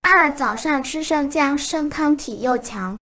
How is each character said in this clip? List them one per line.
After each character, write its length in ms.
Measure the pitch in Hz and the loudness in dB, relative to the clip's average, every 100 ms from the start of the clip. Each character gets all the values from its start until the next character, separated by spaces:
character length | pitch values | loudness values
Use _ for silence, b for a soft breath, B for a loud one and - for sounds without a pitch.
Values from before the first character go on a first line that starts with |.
二、 320 | - 370 302 | 6 6 4
早 220 | - 247 220 | 2 -2 -2
上 260 | 311 285 | -2 -2
吃 200 | 269 311 | -2 -6
生 280 | 311 311 285 | 0 0 0
姜， 260 | 302 277 285 | 0 2 0
生 320 | 285 320 294 | -2 -2 -2
汤 280 | 311 302 294 | 0 2 2
体 240 | - 208 | -2 -4
又 180 | 247 240 | 0 0
强。 400 | 233 214 185 208 | -2 -6 -8 -8